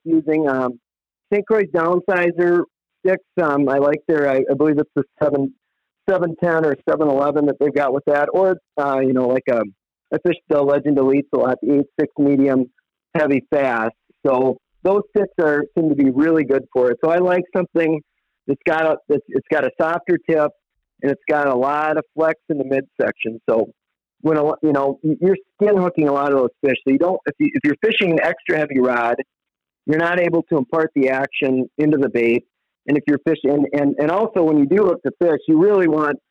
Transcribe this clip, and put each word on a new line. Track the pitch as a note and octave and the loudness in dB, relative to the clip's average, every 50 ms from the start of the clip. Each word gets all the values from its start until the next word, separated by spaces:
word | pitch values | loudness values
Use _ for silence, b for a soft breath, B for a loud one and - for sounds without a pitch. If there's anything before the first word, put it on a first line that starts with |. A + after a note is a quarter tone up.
| - | -4
using, | E3 E3 D#3+ D3 D3+ D#3 D#3 D#3 C#3+ | -2 0 0 0 0 0 0 0 0
um, | C3 C3 B2+ B2 A#2+ A#2+ _ _ _ _ _ _ _ _ _ - G3+ | 0 -2 -2 -4 -6 -8 _ _ _ _ _ _ _ _ _ -4 -4
St. | G#3 G3 | -2 -2
Croix | - A3 A3 G3 | 0 0 0 0
Downsizer | D#3 C#3+ F3 E3 E3+ F3+ F3+ F3 - F#3+ F3+ F3 F3 E3+ E3+ F3 F3 F3 F3 - - _ _ _ _ _ _ - | 0 -2 -2 0 0 0 -2 -2 -2 -2 0 0 -2 0 0 0 2 2 0 0 -2 _ _ _ _ _ _ -2
sticks. | F#3 F#3+ F#3+ _ _ - F#3+ E3+ | -2 -2 -2 _ _ -4 -2 -2
Um, | D3+ C#3+ C#3+ C#3+ C3 | 0 0 0 0 0
I | C3+ C#3 | 0 0
like | C#3 D3 D3+ D3+ - | 0 0 0 -2 -2
their, | - E3 D3+ C#3+ C#3 | -2 -2 0 0 0
I, | C3 C3+ C3 - | 0 0 0 -2
I | C#3 | 0
believe | C3+ D3+ D#3 D3 D3 | 0 0 0 2 0
it's | D3+ - - | -2 -4 -4
the | C#3+ C3 - _ - | -6 -6 -6 _ -4
seven, | D3+ D3 C#3 C#3 C#3 C3+ - _ _ _ _ _ _ _ _ _ _ - | -2 -2 0 -2 -2 -4 -6 _ _ _ _ _ _ _ _ _ _ -2
seven | F#3+ F3+ F3 E3 D#3+ - F3+ | -2 0 0 -2 -4 -2 -2
ten | F3 E3 D#3+ D#3+ | 0 0 2 0
or | D3+ C#3 - - - | 0 -2 -2 -2 -4
seven | D#3 D3+ D#3 D3+ | -2 0 0 0
eleven | C3+ C3+ C#3 D3 C#3 D3+ D3 | 0 0 0 0 0 0 0
that | C#3+ C#3 - | 0 0 0
they've | C#3+ D3 C#3+ | 0 0 0
got | C#3+ C#3+ C3+ B2+ | 0 0 0 -2
with | C#3+ - | -2 -2
that, | - D3 C#3+ D3 - - | 0 0 0 0 0 0
or, | F3+ F#3+ F#3+ F#3 - _ _ - - | 2 2 2 0 -2 _ _ -6 -4
uh, | C#3+ C#3 C3+ C3+ | -2 -2 0 0
you | C3+ C3 C3+ | 0 0 0
know, | B2+ B2+ B2 | 0 0 0
like, | B2+ C3 - - B2 | 0 0 0 0 -2
um, | A2+ G#2+ G2+ G2 _ _ _ _ _ _ - D3 | -2 -2 -4 -8 _ _ _ _ _ _ -8 -6
I | D#3 - | -2 -2
fish | F3+ D#3+ - _ - | -2 -2 -2 _ -2
the | D#3+ C#3+ C#3+ | 0 0 2
Legend | C#3 C#3+ C#3+ C3 D3 C#3+ C3+ | 2 0 0 0 0 0 2
Elites | C3 C3+ C3+ C#3+ - - - | 2 2 2 0 0 -2 -2
a | C3 | -2
lot, | A#2+ B2+ B2+ - - | 0 0 -2 -2 -2
the | A#2+ C#3+ C#3+ | 0 0 0
eight | C#3 - _ - | 0 -2 _ -6
six | D3+ - _ - | -6 -4 _ 0
medium, | C#3+ C#3+ C#3+ C3+ C3+ C#3 C3 C3 B2+ B2+ _ _ _ _ _ _ _ _ - | 0 2 2 2 2 2 2 0 -2 -4 _ _ _ _ _ _ _ _ -4
heavy, | E3+ D3+ C#3 C#3 C3 B2+ - | -2 -2 0 0 -2 -2 -2
fast. | D#3+ C#3+ C#3 C3 A#2+ A2+ A2 A2+ - _ _ _ _ _ - | -2 0 0 0 -2 -2 -4 -4 -6 _ _ _ _ _ -2
So | C#3+ C3 B2+ - F#3 B3 - _ _ _ _ - | 0 0 2 0 0 -2 -4 _ _ _ _ -2
those | F3+ G3 G#3 G3+ - - | 0 0 0 -2 -2 -2
sticks | G#3 G3 F#3+ _ - | -2 -2 -2 _ -2
are, | E3 D3+ D3 D3 C#3+ - - F3 | 0 0 0 0 -2 -4 -4 -2
seem | E3 D#3 | 0 0
to | D3 | 2
be | C#3+ C#3 C3+ | 2 2 2
really | B2+ C3+ D3+ E3 E3 D#3+ D3 | 2 2 2 2 2 2 2
good | B2 C3+ C3+ C3+ - - | 0 0 -2 -2 -4 -2
for | C3 B2+ B2 | 0 0 0
it. | A#2+ - - | 0 0 0
So | D#3+ | 0
I | E3+ F3+ | 0 2
like | F3+ F3+ F3+ F3+ F3 - - | 2 0 0 -2 -2 -4 -4
something | F#3 F3+ - - E3+ E3 D#3 D#3+ D3+ - _ _ _ _ _ _ _ _ | -4 -4 -4 -2 -2 0 0 -2 -4 -6 _ _ _ _ _ _ _ _
that's | - C#3 - - | -6 -6 -4 -2
got | F3+ D#3+ D#3 D#3+ | -2 0 0 0
a, | D#3+ D3+ - _ - | 0 -2 -2 _ -2
it's, | D3+ C#3 - - | -4 -4 -4 -4
it's | - C3+ - - | -6 -6 -4 -2
got | D#3+ D3+ C3+ | -2 -2 -2
a | B2+ - - | -2 -2 -2
softer | E3 D#3+ E3 E3+ - - F3 E3 - - | -2 -2 -2 -4 -2 -2 -4 -2 -2 -2
tip | E3 D#3 D3+ D3 - _ _ _ _ _ _ _ _ _ - | 0 0 0 -2 -4 _ _ _ _ _ _ _ _ _ -4
and | C#3 C#3 | -4 -4
it's | - - - | -4 -4 -4
got | D3+ D3 C#3+ | -2 0 0
a | C#3 C3 | 0 0
lot | B2 C3 C#3 D3 D3 D3+ D#3 D#3 | 0 0 0 -2 -2 -2 -2 -2
of | D3+ D3 _ - | -4 -4 _ -4
flex | D3+ D#3+ D#3+ D#3+ - _ - | -2 -2 -2 -2 -4 _ -8
in | D#3+ C#3+ | -6 -6
the | C3 | -4
midsection. | C3+ C3+ C3+ C3+ - _ - B2+ G#2+ - - - A2+ A2+ A2+ _ - | -4 -4 -4 -4 -6 _ -4 -4 -4 -4 -6 -8 -10 -10 -8 _ -2
So | A2+ A2+ G#2 - - _ _ _ _ _ _ _ _ _ - | 0 0 0 -2 -6 _ _ _ _ _ _ _ _ _ -2
when | D#3 D#3+ | -2 0
a, | D3+ D3 D#3 D3 - - | 0 0 -2 -2 0 0
you | D#3 C#3+ | 0 0
know, | C#3 C#3 C#3 C#3 - - | 2 0 -2 -4 -4 -4
y-, | D#3 D3+ B2 | -4 -2 0
you're | E3 F#3+ F#3+ F#3+ - _ _ | 2 0 0 0 -4 _ _
skin | - G3+ G#3 G#3 | -2 0 2 2
hooking | F#3+ F3+ F3+ F3 - D3+ C#3+ | 2 0 0 0 0 0 0
a | C#3 | 2
lot | C#3 C#3 C#3+ C#3 | 0 0 0 2
of | C3+ | 2
those | B2+ A#2+ - _ - | 0 0 -2 _ -2
fish. | C3+ B2+ - - | -2 -2 -2 0
So | C3+ C3+ | 0 0
you | C#3 | 2
don't, | E3 F3+ F#3+ - - | 2 0 -2 -2 -4
if | D3 C#3+ - | -6 -4 -2
you, | D3+ C#3+ - | -2 -2 -2
if | C3 - | -2 -2
you're | D3 D3 - | -2 -2 0
fishing | - A3 A3+ - G#3 F3 | -2 -2 0 0 0 0
an | E3 D#3 - | 0 0 0
extra | E3 E3+ - - - E3 D#3 | -2 -4 -6 -6 -4 -2 -2
heavy | D3+ C#3+ C#3 C3 | -2 -2 0 0
rod, | B2 B2+ B2 A#2+ A#2+ A#2 A#2+ B2+ C3 _ _ _ _ _ _ _ _ _ _ _ - | 0 0 0 0 0 -2 -2 -4 -6 _ _ _ _ _ _ _ _ _ _ _ -4
you're | - D3+ D#3+ | -2 0 0
not | E3+ E3+ F3 F3+ | 0 0 0 0
able | F3 E3+ E3 E3+ D#3+ | 0 0 0 -2 -2
to | - E3+ D3 | 0 -2 -2
impart | B2+ - - E3 D#3+ C#3+ - | -2 0 -2 -2 -2 -2 0
the | D3 C3+ C3 | 0 0 0
action | C3 C3 C#3 - - - D3+ C3 C3 C3 B2+ - _ - | 0 0 -4 -4 -4 -4 -2 -2 0 -2 -2 -4 _ -2
into | D3+ D3+ D#3 | 0 2 2
the | C#3 C#3 A#2+ | 2 0 0
bait. | - A#2+ A#2 A#2 A#2 B2 - _ _ _ _ _ _ _ _ - | 0 0 2 2 2 0 -2 _ _ _ _ _ _ _ _ -2
And | C#3+ D3 | -2 -2
if | - | 0
you're | - D3 C#3 - | 0 -2 0 0
fishing, | E3 D#3 - - C3 | -2 -2 0 0 0
and, | D3 D3 C#3+ - - | 0 0 0 0 0
and, | C#3+ C#3+ C#3 C#3+ - | 0 0 0 0 0
and | D3 D3+ | -2 0
also | E3+ G3 A3+ A3 - F#3+ E3 | 0 0 -2 -2 0 0 0
when | D#3+ D#3 D3+ | 2 4 2
you | C#3+ | 2
do | C#3 E3+ G3+ G#3 | 4 4 2 2
hook | F#3 E3+ - - | 2 0 -2 -4
the | - - - | -6 -4 -2
fish, | F3 E3+ D#3 C#3 - | 0 0 0 0 0
you | - D#3+ D#3 | 2 2 4
really | F3+ G#3 G#3 F#3+ F#3 | 4 4 4 4 2
want, | D#3+ D3+ D3+ D3+ D3 C#3+ - _ _ | 2 2 0 0 -2 -2 -6 _ _